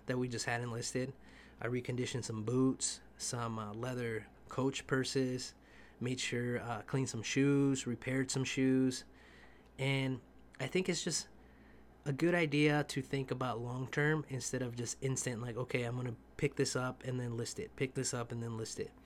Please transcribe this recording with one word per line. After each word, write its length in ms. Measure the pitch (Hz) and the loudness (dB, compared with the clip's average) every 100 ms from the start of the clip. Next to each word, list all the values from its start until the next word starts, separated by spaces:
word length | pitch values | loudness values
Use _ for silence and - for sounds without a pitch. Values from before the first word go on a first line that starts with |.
| - | -2
that 120 | 127 | 0
we 100 | 127 | 0
just 180 | 117 - | -2 -2
hadn't 240 | 117 120 | -2 -2
listed. 420 | 117 - 127 131 - - - - - | -4 -4 -2 -4 -6 -20 -20 -20 -8
I 60 | 117 | -2
reconditioned 580 | 123 120 123 120 123 | -2 -2 -2 -2 -2
some 180 | 113 110 | -4 -4
boots, 580 | 110 127 131 131 - - - - | 0 4 4 4 -2 -6 -14 -8
some, 420 | - 123 117 113 | -6 -4 -4 -4
uh, 140 | 104 | -6
leather 520 | 107 127 123 117 110 104 - - | -6 -4 -2 -2 -4 -8 -20 -6
Coach 380 | - 135 - - | 0 0 0 0
purses, 680 | 135 127 135 127 127 - - - - - - | 0 2 0 0 -2 -6 -14 -20 -20 -20 -6
made 200 | 120 127 | -4 -2
sure, 400 | - 120 120 120 | -2 -2 0 -2
uh, 220 | 117 110 - | -2 -6 -2
cleaned 220 | 135 127 | 0 0
some 140 | 113 | -2
shoes, 640 | - 135 139 139 139 131 123 | 0 4 6 6 6 2 0
repaired 440 | 117 131 131 131 | -4 -2 -2 0
some 140 | 135 | 0
shoes. 600 | 131 - 131 131 131 127 - - - - - - - - | 0 4 6 6 4 2 -10 -20 -20 -20 -20 -20 -16 -2
And 420 | 135 135 135 127 - - - - | 0 2 0 -2 -6 -20 -18 -8
I 60 | 131 | -2
think 220 | 185 185 | 0 0
it's 140 | 170 | 0
just 260 | 175 - - - - - - - - - | 0 -2 -6 -16 -20 -20 -20 -20 -20 -8
a 80 | 147 | -4
good 220 | 135 170 | 2 4
idea 500 | 175 160 143 151 147 143 | 4 4 6 6 6 2
to 120 | 143 | -2
think 300 | - 135 131 | -2 -2 -2
about 300 | 123 127 110 | -2 -2 -2
long 260 | 120 127 127 | -4 -4 -2
term 320 | 147 147 156 143 | 2 4 2 0
instead 320 | 131 - 131 | -6 -2 -2
of 140 | 123 117 | -2 -4
just 200 | 120 - | -6 -2
instant, 400 | 135 127 131 113 | -2 0 -2 -2
like, 160 | 123 113 | -4 -4
"Okay, 280 | 123 123 | -2 -2
I'm 120 | 120 123 | -2 -2
gonna 200 | 123 123 - - | -4 -6 -10 -2
pick 200 | 143 - | -2 2
this 180 | 135 | 2
up 300 | 127 127 - | 2 -2 -4
and 140 | 131 123 | -4 -2
then 180 | 120 117 | -2 -4
list 240 | 113 - | -4 -6
it, 140 | - - | -8 -4
pick 180 | 131 | -2
this 180 | 135 123 | -2 -2
up 200 | 120 117 | -4 -4
and 100 | 117 | -4
then 140 | 117 113 | -4 -4
list 240 | 113 - | -6 -6
it." 100 | - - | -8 -10